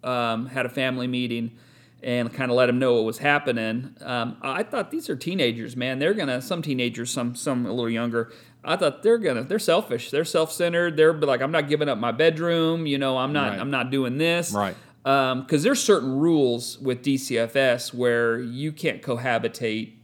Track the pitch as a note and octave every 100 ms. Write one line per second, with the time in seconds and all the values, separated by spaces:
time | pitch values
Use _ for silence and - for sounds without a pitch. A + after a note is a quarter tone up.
0 | B2+ B2 A#2 A2+ B2+ C3 B2 C#3+ C3 B2+
1 | B2+ B2 B2 A#2 A#2 - - - _ _
2 | C3 B2 A#2 B2 B2+ A#2+ B2+ B2 C3 A#2+
3 | A2+ A2 D3 D3 C#3+ A#2+ A2 A#2 C3 -
4 | - B2 A#2 - C#3 D3 G#3+ C#4 - E4
5 | - C3+ E3 F#3 B2 A#2 A#2 B2 B2+ C3
6 | D#3 G#3+ C#3+ B2 C3 F3 D3+ B2+ A#2+ A#2
7 | A#2+ C3+ A#2+ A#2+ - B2+ A#2+ A#2+ A#2 A#2
8 | A#2+ A#2 A2+ - - _ - F3 E3 C3+
9 | G#3+ A#3 F#3 A#2+ C3+ G#3 - E3+ A3 A#2+
10 | - C#3 E3 E3 D#3+ - F3 E3+ F3 D3+
11 | D#3 D#3 D3 B2 C3+ E3 C#3+ D3 D3 A2+
12 | A#2+ A#2 D#3+ D#3 E3+ E3+ D#3+ E3 D#3+ C#3
13 | C3+ C3 C3 D3 C3+ G2 C3 C3+ B2 C3+
14 | B2+ C3+ E3 E3+ E3+ G#2 G2 - - _
15 | C3+ C#3 C3 B2+ C3 D3+ F#3+ C#4 - F#3
16 | C3 C3+ E3 D#3+ C3 A#2+ A#2+ - C3 B2
17 | C#3+ C3+ C3 A#2 A2+ C#3 C3 A#2+ - A#2+
18 | B2 A#2 A#2 A#2 B2 B2 D3+ D3+ D#3+ -
19 | - A#2+ B2+ A2+ A2+ - A#2 A2 A2+ -